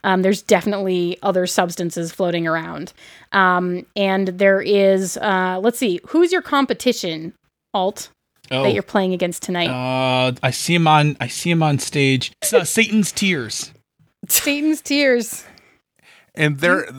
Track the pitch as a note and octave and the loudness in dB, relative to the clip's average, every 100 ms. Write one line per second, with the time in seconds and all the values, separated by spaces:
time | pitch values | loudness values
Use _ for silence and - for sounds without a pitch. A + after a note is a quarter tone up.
0 | G3 F#3+ F#3+ G3 - F#3 G#3 G3+ F#3+ F3+ | 0 2 2 0 2 2 2 -4 -2 -2
1 | F3 F#3 G3+ F#3 F3+ - F3 E3+ E3+ E3+ | -2 -2 -2 0 0 0 -2 -4 -6 -4
2 | E3 - F3+ F3 E3 D#3+ E3 D#3+ F#3 - | -8 -4 -2 -2 -2 -2 -4 -12 -12 -16
3 | - - _ G3 F#3 F3+ F3+ F3+ - G#3 | -20 -20 _ 2 4 2 0 -4 -8 -2
4 | G3 F#3+ F#3+ F3+ G3 G3 - G3+ G3 F#3+ | 0 0 -2 2 4 4 2 4 4 2
5 | F#3 - G#3+ F#3 F#3 F#3 A3 - A#3 F3 | 0 -4 -2 0 -2 0 -2 0 -2 -2
6 | - D#4+ F4 F4+ - C#4+ C4+ - B3+ A#3 | -2 2 2 0 0 0 0 0 -2 -2
7 | F3+ D#3+ E3 - _ _ _ G3+ F#3+ G#3+ | -6 -8 -10 -14 _ _ _ -2 -2 -4
8 | - _ _ _ _ C3 G2+ G2+ - G3+ | -14 _ _ _ _ -2 0 -2 -2 0
9 | F#3+ F3+ F3 - - F3+ E3+ B2+ B2+ C3 | 0 -2 -4 -6 -6 -4 -2 -4 -2 0
10 | C3 B2+ B2+ B2 C3 - - E3+ D#3+ D3+ | 0 2 0 -2 -4 -4 0 2 4 4
11 | D3 C#3+ C3 - F3 E3 D#3 C#3 - D3+ | 4 0 -8 -4 -2 2 2 0 -2 0
12 | C3+ C3 - - - A#4+ D#3 A3+ G#3+ G#3+ | 2 0 -2 -8 0 2 2 0 2 2
13 | F#3 - G3 D#3 A2 - - _ _ _ | 0 0 -2 -2 -4 -10 -12 _ _ _
14 | _ _ - - D4 C#4+ D#4 D#4 - C#4+ | _ _ -4 -2 0 0 0 -2 -2 2
15 | C4+ A#3+ A3 - - - _ _ _ _ | 2 2 -2 -10 -16 -20 _ _ _ _
16 | _ _ _ D#3 D3+ C#3 E3+ F#3 - | _ _ _ 0 0 2 2 2 -2